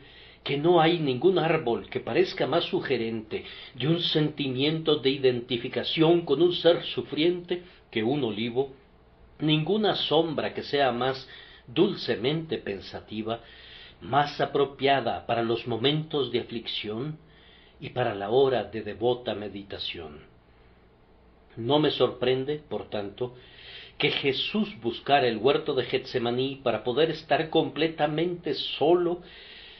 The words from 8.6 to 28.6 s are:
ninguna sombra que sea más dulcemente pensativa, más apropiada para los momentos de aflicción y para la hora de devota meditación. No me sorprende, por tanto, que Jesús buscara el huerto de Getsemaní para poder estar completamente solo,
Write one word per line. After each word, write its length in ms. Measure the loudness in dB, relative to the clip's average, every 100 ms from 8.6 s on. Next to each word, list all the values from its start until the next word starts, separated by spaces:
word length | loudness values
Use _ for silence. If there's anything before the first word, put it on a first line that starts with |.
| -2 -6 _ _ _ _ -20 -4
ninguna 560 | 2 2 2 2 2
sombra 600 | 0 2 2 2 -2 -4
que 80 | -6
sea 280 | -2 2 2
más 360 | 2 -2 -2 -8 -20 -20 -20 -4
dulcemente 880 | 2 2 0 -4 -2 0 -2 -2 -6
pensativa, 840 | -6 -8 -10 -14 -10 -8 -6 -6 -10 -20 -20 -20 -20 -16
más 400 | -2 0 0 -2
apropiada 840 | -2 0 0 0 2 2 0 -4 -2
para 160 | -2
los 240 | 0 -2 -4
momentos 640 | -2 0 0 -2 -4 -2
de 80 | -4
aflicción 800 | -4 -8 -8 -10 -8 -8 -8 -10 -16 -20 -20 -20 -20 -18
y 120 | -8
para 240 | -4 -2
la 160 | -2 0
hora 340 | 4 4 2
de 180 | -2 -8
devota 520 | -8 -2 0 0 -2
meditación. 840 | -6 -6 -12 -12 -10 -10 -10 -12 -16 -20 _ _ _ -20 _ _ _ _ _ _ _ _ -8
No 220 | 0 2
me 120 | 2
sorprende, 720 | 2 0 2 0 0 -2 -6 -6
por 200 | -10 -6
tanto, 460 | -8 -8 -6 -8 -10 -20 -20 -20 -20 -16 -4
que 120 | -2
Jesús 640 | 0 0 0 -2 -2 -2 -4
buscara 460 | -6 -4 2 4 4
el 100 | 2
huerto 380 | 4 4 2
de 100 | -2
Getsemaní 760 | 0 -2 -2 -2 0 0 -2 -2
para 200 | -2 -2
poder 280 | 0 2 2
estar 400 | 0 0 0 2
completamente 1040 | 2 2 0 -2 0 -2 0 -2 -2 -6
solo, 640 | -6